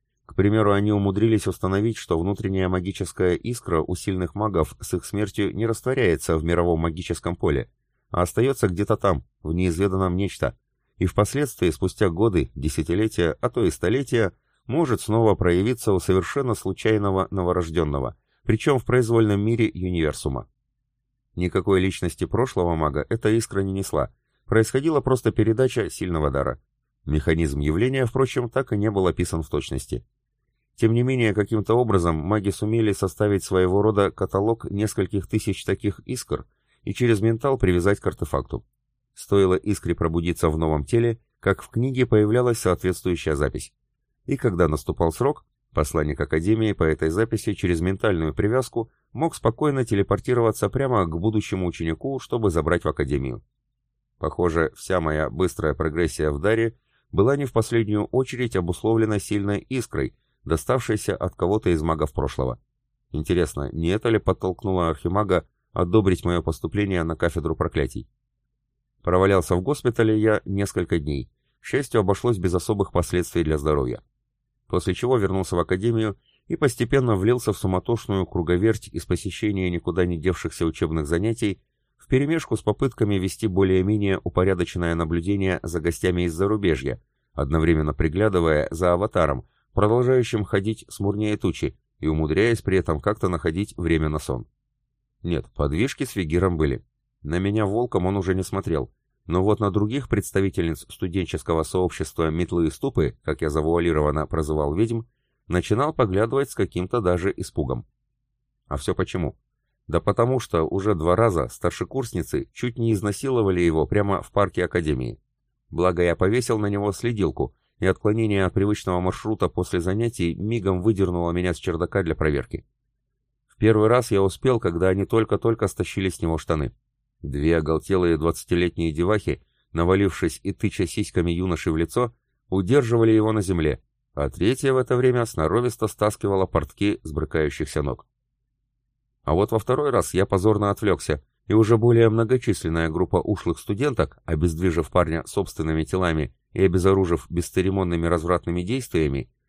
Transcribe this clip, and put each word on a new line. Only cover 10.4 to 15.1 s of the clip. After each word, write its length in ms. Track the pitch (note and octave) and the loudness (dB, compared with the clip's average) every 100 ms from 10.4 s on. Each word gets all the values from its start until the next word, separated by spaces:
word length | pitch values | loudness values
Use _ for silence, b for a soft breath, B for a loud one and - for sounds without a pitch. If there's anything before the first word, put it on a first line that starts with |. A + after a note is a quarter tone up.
| A#1+ - _ _ _ _ | -4 -4 _ _ _ _
и 80 | F#2 | 0
впоследствии, 640 | - G#2 C#3 D3 - F2+ | 2 0 0 -4 0 -2
спустя 380 | - F#2 - G2 | 0 -6 0 -2
годы, 440 | E2 A2+ F2 B1+ | 2 2 2 -2
десятилетия, 840 | C2+ D2+ - D#2 F2+ A2 - E2+ - | -4 -4 -2 -2 -2 -2 0 -2 0
а 100 | B2 | -4
то 140 | B2 | 0
и 60 | F#2 | 0
столетия, 640 | - F2 C3 C3+ A#2 G2 - _ _ - | 0 -2 -2 -2 0 -2 -4 _ _ -6
может 340 | C#3+ C#3 G#2 | -2 0 -2
снова 340 | - | 0